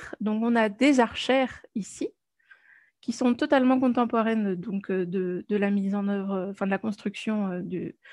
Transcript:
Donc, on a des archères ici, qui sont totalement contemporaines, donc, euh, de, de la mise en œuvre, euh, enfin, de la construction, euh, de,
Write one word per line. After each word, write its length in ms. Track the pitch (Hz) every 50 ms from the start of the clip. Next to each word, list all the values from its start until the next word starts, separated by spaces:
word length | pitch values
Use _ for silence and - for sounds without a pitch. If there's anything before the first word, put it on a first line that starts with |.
| - - - -
Donc, 240 | 208 214 214 220 226
on 100 | 233 233
a 140 | 233 220 214
des 320 | 202 - 254 294 285 254
archères 680 | 233 220 - - - - 254 269 262 240 - - - - -
ici, 360 | 226 185 - - - - 440 - _ _ _ _ _ _ _ - _ _ _ - _ _ _ _ _
qui 120 | - - 233
sont 220 | - 262 247 240
totalement 460 | 240 311 294 294 269 254 254 262 262
contemporaines, 720 | 262 254 233 247 240 233 - 226 214 220 226 220 208 196 185
donc, 360 | 180 175 233 190 196 196 - 190
euh, 120 | 190 185
de, 400 | 175 180 196 185 180 180 180 - -
de 80 | 208
la 140 | 202 202 202
mise 260 | 202 202 196 196 202
en 100 | 202 202
œuvre, 260 | 202 202 202 190 196 196
euh, 180 | 190 180 202
enfin, 160 | 196 - 202
de 40 | 196
la 80 | 196 196
construction, 720 | - 220 202 - - 208 202 - - 220 220 214 202 190
euh, 100 | 180 180
de, 360 | 190 175 185 170 175 - - _ _ -